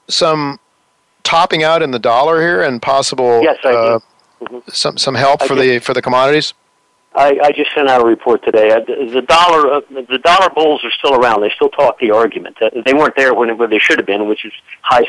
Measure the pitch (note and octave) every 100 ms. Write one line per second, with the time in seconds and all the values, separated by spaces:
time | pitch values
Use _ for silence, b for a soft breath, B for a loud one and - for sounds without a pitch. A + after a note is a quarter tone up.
0 | - - E3+ D#3 C#3+ C#3 _ _ _ _
1 | _ _ - E3 F#3 E3 D#3 E3 D3+ B2
2 | A#2+ A#2+ D3+ E3 E3+ F3+ D#3 A#2+ - C3+
3 | C3+ C3 B2 A#2 D#3 C3+ C3+ A#2+ A2+ A2+
4 | - _ _ - A#2 B2 - - D#3 C3
5 | - B2 C#3 D3 C3+ C3+ C3 B2 - A#2+
6 | C3 B2+ C3+ D3+ - - _ _ _ _
7 | _ - C#3 C#3+ D3 D3 C#3+ D3+ C#3 B2+
8 | A#2 A2 B2+ A2 - A2 G#2+ A2+ A#2 C3+
9 | B2 B2+ B2 E3 F3 D#3+ C#3 C#3+ - C3+
10 | B2 B2+ E3+ F#3 F#3 D3+ D#3+ C#3 A#2 -
11 | D3+ B2+ A#2+ G#2+ G#2 - C#3+ - C3+ -
12 | A#2 G#2+ A2+ F2+ F2+ - A2 B2 B2 C#3+
13 | D3 C#3 C3 A2+ A#2 A2 A2+ G#2+ - D#3
14 | - G2+ G#2+ G#2+ G#2+ - - B - B2